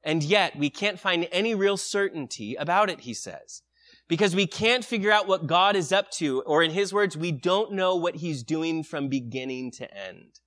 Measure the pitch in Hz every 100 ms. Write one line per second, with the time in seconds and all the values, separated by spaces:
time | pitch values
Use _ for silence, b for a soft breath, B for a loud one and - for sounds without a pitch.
0 | 156 160 147 208 170 - 143 - 202 180
1 | 196 175 - 175 220 214 196 196 - 208
2 | 196 170 131 - 104 127 147 180 208 170
3 | 123 110 - 82 - - _ b b b
4 | b 170 202 180 196 - 220 254 226 233
5 | 202 214 190 190 160 170 190 202 151 190
6 | 202 - 156 131 127 151 165 165 196 196
7 | 202 151 175 143 175 190 220 196 185 180
8 | 175 160 170 143 117 160 165 160 151 156
9 | 139 135 120 127 131 127 127 - 127 98
10 | 95 - - _